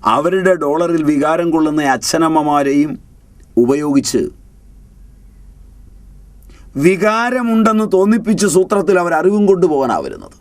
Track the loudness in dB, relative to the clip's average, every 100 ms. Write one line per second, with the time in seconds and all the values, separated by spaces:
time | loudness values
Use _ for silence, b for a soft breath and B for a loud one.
0 | 0 0 0 0 0 0 0 -2 -2 0
1 | 0 0 0 0 0 0 0 0 0 -2
2 | -2 0 2 2 0 0 2 0 0 -4
3 | -14 -20 -20 -20 -6 0 0 0 0 -2
4 | 0 -4 -4 -10 -20 -20 -20 -20 -20 -20
5 | -20 -20 -20 -20 -20 -20 -20 -20 -20 -20
6 | -20 -20 -20 -20 -20 b b 0 2 2
7 | 0 0 -2 -2 0 2 2 2 0 2
8 | 2 0 0 0 2 0 0 0 0 0
9 | 0 0 0 0 0 0 0 0 -2 -4
10 | -6 -12 -18 -20